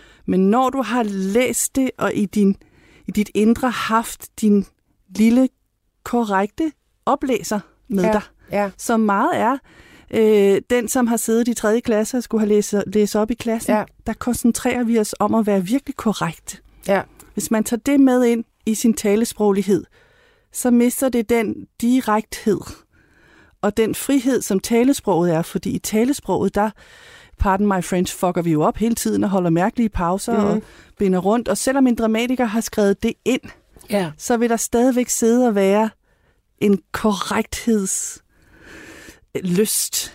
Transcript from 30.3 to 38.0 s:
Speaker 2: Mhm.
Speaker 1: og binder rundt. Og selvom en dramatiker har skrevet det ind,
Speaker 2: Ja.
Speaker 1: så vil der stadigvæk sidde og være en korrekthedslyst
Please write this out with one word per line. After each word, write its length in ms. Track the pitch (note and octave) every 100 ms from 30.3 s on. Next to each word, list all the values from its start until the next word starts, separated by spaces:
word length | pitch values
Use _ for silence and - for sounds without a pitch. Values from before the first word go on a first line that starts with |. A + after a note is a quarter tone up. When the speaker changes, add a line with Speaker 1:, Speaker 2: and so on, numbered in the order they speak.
| A3
Speaker 2:
Mhm. 80 | G3+
Speaker 1:
og 160 | G#3+ - - - -
binder 200 | G3 F#3
rundt. 300 | F#3 A#3+ A3+
Og 100 | G#3
selvom 280 | C4 C4+ C4
en 80 |
dramatiker 500 | A3+ A3+ A3 A#3+ B3+
har 160 | A#3+ A3+
skrevet 420 | - - G3+ G3+
det 100 | A3+ -
ind, 160 | - B3+ - - _ - -
Speaker 2:
Ja. 200 | G#3 E3 D3+
Speaker 1:
så 180 | - A#3+
vil 140 | A#3
der 60 | A3+
stadigvæk 520 | - A#3 C4 B3 B3
sidde 400 | - A3+ A#3+ B3
og 60 |
være 360 | G3+ F#3+ G#3 A3 - _ _ _ _ _ -
en 200 | C#3 G3 _
korrekthedslyst 3250 | - A3 F#3 - G#3+ - - - A3 F#3+ -